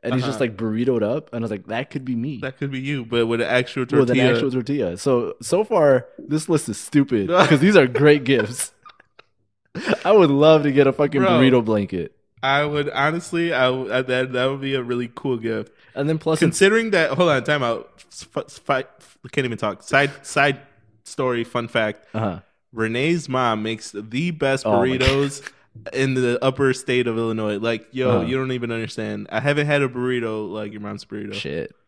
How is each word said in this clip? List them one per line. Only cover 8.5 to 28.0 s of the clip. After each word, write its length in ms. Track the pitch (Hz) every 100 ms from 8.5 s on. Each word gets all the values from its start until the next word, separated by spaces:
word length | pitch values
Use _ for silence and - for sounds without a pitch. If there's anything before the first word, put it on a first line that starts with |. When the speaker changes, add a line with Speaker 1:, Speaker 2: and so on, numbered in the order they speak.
| 123 - _ - - _ _ _ _ _ _ _ - - -
Speaker 1:
I 60 | 180
would 180 | 208 165
love 340 | 139 156 156
to 80 | 147
get 140 | 139 139
a 60 |
fucking 280 | - 143 139
Speaker 2:
Bro. 100 | 190
Speaker 1:
burrito 340 | 165 131 127
blanket. 520 | 110 107 101 92 76 _ _ _
Speaker 2:
I 220 | 135 139
would, 260 | 147 147 143
honestly, 640 | - 143 165 - 170 170
I 140 | 135 127
w-, 260 | 131 120
I, 100 | 123
that, 300 | 131 127 131
that 140 | 123 131
would 100 | 139
be 140 | 135
a 80 | 135
really 260 | 120 123 120
cool 220 | - 139 123
gift. 340 | 113 110 110 _ _
Speaker 1:
And 140 | - 143
then 100 | 160
plus 200 | - 156
it's 20 |
Speaker 2:
Considering 500 | 165 - 196 220 226
that, 200 | 196 160
hold 160 | 135 175
on, 140 | 139
time 180 | 120 147
out. 420 | 120 113 - _ -
F-, 180 | - - -
f-, 140 | - -
fi-, 160 | - 135
f-, 360 | 135 _ - _ 127
can't 140 | -
even 140 | 131 113
talk. 240 | - 95
Side, 260 | - 139 139 - -
side 340 | - 143 139 - _ _ _
story, 400 | - - 131 120
fun 240 | 117 123 117
fact. 360 | 120 107 104 _
Speaker 1:
Uh-huh. 260 | 107 110 87 _ _ _
Speaker 2:
Renee's 560 | 113 110 117 147 170 139
mom 340 | 131 123 107
makes 300 | 110 110 -
the 380 | 101 107 123 175
best 340 | 160 139 135 -
Speaker 1:
Oh 60 | 101
my 80 | 127
Speaker 2:
burritos 600 | 131 127 139 143 143 - _ _ - 107
in 220 | 127 135
the 240 | 127 123 120
upper 300 | 135 131 135
state 320 | 127 - 127 120
of 100 | 113
Illinois. 420 | 113 110 107 104
Like, 280 | 113 113 -
yo, 180 | 127